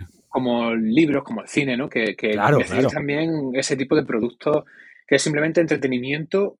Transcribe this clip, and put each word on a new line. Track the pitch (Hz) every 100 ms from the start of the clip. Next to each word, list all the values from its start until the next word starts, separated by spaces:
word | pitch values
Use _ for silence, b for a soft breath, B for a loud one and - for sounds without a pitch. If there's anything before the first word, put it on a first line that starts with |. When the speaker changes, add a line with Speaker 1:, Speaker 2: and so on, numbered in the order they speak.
| - _ _
Speaker 1:
como | 135 127 120 117
libros, | 113 110 131 160 139
como | - 110
el | -
cine, | - 139 120
¿no? | 143
Que, | 123 107 95
que | 110
Speaker 2:
Claro, | 104 107 147
Speaker 1:
necesitas | - -
Speaker 2:
claro. | 135 151
Speaker 1:
también | 143 147 160 156 135
ese | 131 - 135
tipo | 131 156
de |
producto | 131 120 117 - 147 151 - B B B -
que | 139
es |
simplemente | 160 147 160 170
entretenimiento | 160 147 131 123 127 151 156 196 202